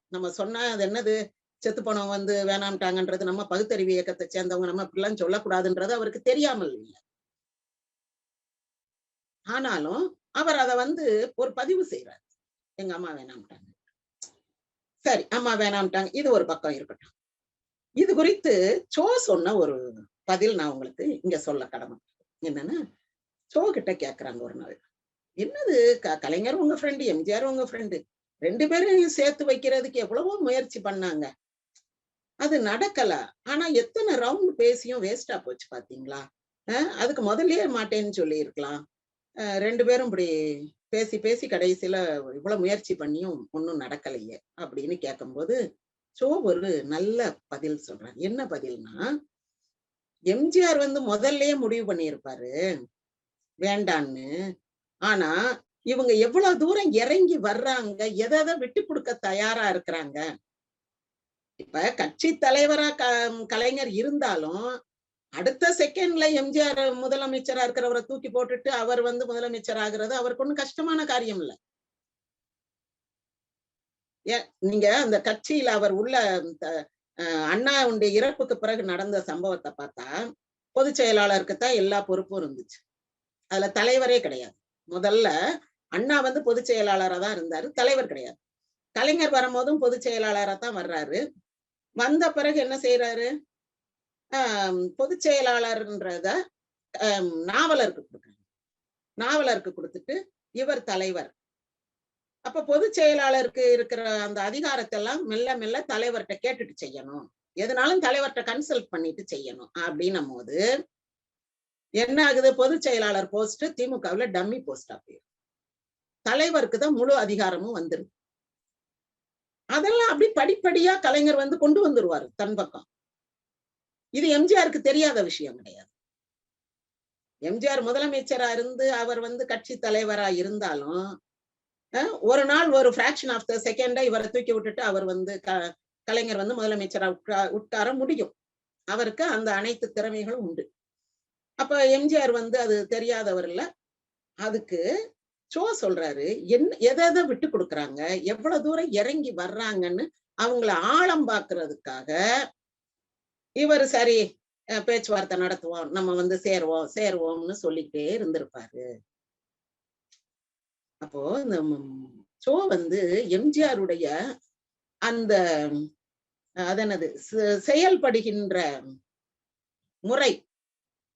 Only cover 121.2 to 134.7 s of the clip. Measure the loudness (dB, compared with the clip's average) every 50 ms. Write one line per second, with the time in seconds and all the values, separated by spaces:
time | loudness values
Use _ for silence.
121.2 | 6 4 4 4 2 0 0 4 6 6 6 6 6 4 4 4 2 2 0 -2
122.2 | -4 -8 _ -6 -4 -4 -2 -4 -4 -6 -8 -18 -20 _ _ _ _ _ _ _
123.2 | _ _ _ _ _ _ _ _ _ _ _ _ _ _ _ _ _ -6 -4 0
124.2 | 2 4 6 6 6 8 8 6 6 4 2 2 2 4 4 6 4 4 4 2
125.2 | 0 0 -2 -6 -8 -10 -10 -14 -18 -20 -20 -20 -20 _ _ _ _ _ _ _
126.2 | _ _ _ _ _ _ _ _ _ _ _ _ _ _ _ _ _ _ _ _
127.2 | _ _ _ -8 -6 -4 -4 0 0 0 0 0 0 0 0 0 0 0 -2 -2
128.2 | -2 -2 -2 0 0 0 0 -2 -4 -4 -2 0 0 0 2 0 -2 -2 -2 -4
129.2 | -4 -6 -6 -6 -4 -4 -4 -6 -6 -10 -10 -4 -2 0 0 0 0 0 0 0
130.2 | 0 0 0 0 -2 -2 -4 -4 -4 -4 -4 -4 -4 -4 -6 -6 -6 -6 -10 -16
131.2 | _ _ _ _ _ _ _ _ _ _ _ _ _ -6 -2 -2 -2 -2 -2 0
132.2 | 4 4 6 6 6 6 4 4 6 6 6 6 6 6 4 4 2 0 0 -2
133.2 | -4 -4 -4 -4 -4 -4 -4 -2 -2 -2 -2 0 0 0 2 2 2 2 2 0
134.2 | -2 -2 -2 -2 0 0 0 0 0 -4